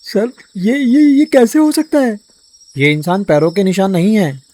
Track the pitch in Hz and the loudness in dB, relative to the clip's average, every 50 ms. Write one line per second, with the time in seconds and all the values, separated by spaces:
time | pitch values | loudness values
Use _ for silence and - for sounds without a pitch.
0 | _ - - 208 208 240 247 _ - _ _ 208 180 202 240 285 285 247 233 285 | _ -6 -4 -4 -4 -4 -6 _ -20 _ _ -6 -4 -2 -2 -2 0 0 2 2
1 | 302 294 285 269 302 - - 277 247 233 - 311 311 302 294 - 302 302 - 302 | 4 4 4 4 2 2 2 2 2 2 2 2 0 2 0 -2 -4 -2 0 0
2 | 269 247 214 208 _ _ _ _ _ _ _ _ _ _ _ 135 135 147 151 151 | 0 0 -2 -6 _ _ _ _ _ _ _ _ _ _ _ -2 0 0 0 0
3 | 151 165 175 196 202 190 156 147 147 165 170 190 202 185 185 180 190 196 196 180 | -2 -4 -4 -4 -2 0 0 0 2 0 0 0 -2 -2 0 0 -2 -2 0 0
4 | 165 196 220 214 196 156 135 135 135 _ | 0 0 2 0 0 -2 -4 -8 -14 _